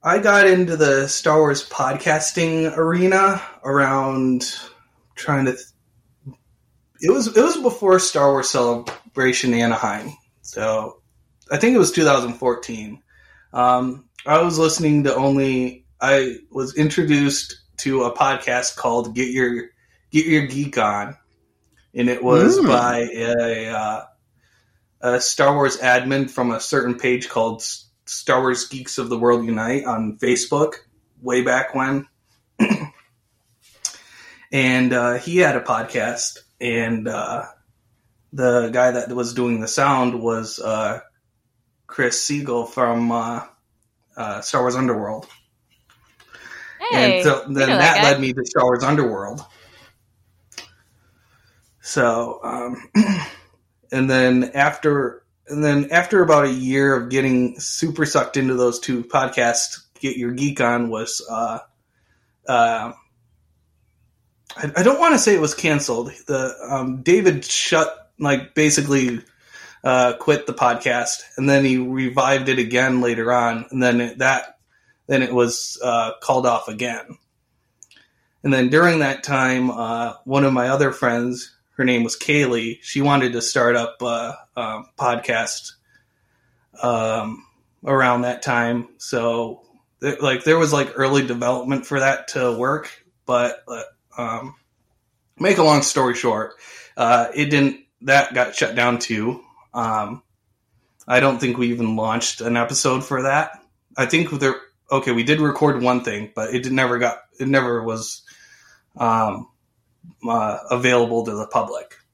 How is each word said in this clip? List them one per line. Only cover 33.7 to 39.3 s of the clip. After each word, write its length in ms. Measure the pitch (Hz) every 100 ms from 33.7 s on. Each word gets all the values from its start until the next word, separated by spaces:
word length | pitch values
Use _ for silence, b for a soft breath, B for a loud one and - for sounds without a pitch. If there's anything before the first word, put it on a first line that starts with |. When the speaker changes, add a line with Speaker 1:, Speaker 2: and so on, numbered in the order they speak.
| B B B B B B B B
Speaker 1:
And, 380 | 139 127 127 127
uh, 200 | 123 120
he 240 | 123 165 175
had 180 | 160 127
a 60 |
podcast, 800 | - 113 113 123 110 120 - - _ _
and, 480 | 120 117 113 113 110
uh, 380 | 113 123 117 - - _ _ _ _ _ _ _
the 340 | 139 127 123 113
guy 220 | 123 127
that 180 | 120 120
was 240 | 123 117